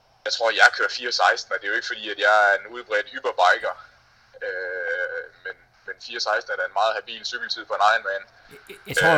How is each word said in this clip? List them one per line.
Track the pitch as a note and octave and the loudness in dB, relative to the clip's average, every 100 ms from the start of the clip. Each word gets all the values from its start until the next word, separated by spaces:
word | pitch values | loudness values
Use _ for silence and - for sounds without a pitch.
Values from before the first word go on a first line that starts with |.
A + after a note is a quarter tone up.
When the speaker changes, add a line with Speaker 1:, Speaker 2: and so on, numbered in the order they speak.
| _ _ A2 | _ _ -6
Speaker 1:
jeg | |
tror, | - A2+ | 0 2
jeg | G2 G2+ - | 6 6 6
kører | G2+ | -4
fire | - B2 | -4 -4
seksten, | A2 F#2+ A#2 - | 2 2 2 -4
og | F#2+ | -6
det | G2+ | -4
er | |
jo | A2+ | -4
ikke | - | -4
fordi, | A2 G#2+ | -8 -8
at | G2 | 0
jeg | G#2 G#2+ G2+ | 4 4 4
er | G2 | 2
en | G#2 | -4
udbredt | A#2+ A2+ G#2 - | -14 -4 -4 -4
yberbiker. | - - - F2+ A2 G#2 - - _ _ _ _ - | -6 -4 2 4 4 -2 -8 -14 _ _ _ _ -10
Øh, | G2+ F#2 F2+ F#2 E2+ F2+ F2 E2+ E2 - F#2+ | -8 -6 -6 -6 -4 -4 -4 -6 -12 -14 -16
men, | - _ _ - | -16 _ _ -16
men | - - | -14 -12
fire | A#2 | -6
seksten | A2+ A2 A2 | -2 -2 -2
er | G2 | -6
da | F#2 | -4
en | |
meget | G2 A2 G#2+ | 0 0 0
habil | A#2 A2+ G#2+ | -8 -10 -10
cykeltid | A#2+ A#2 A2+ G#2+ | -8 -8 -8 -6
på | |
en | G2 G#2 | 2 4
Ironman. | A2+ G2 G2 - _ - - - | 4 0 -6 -8 _ -20 -20 -20
Speaker 2:
Jeg, | - - | -16 -6
jeg | - | 2
tror, | - | 4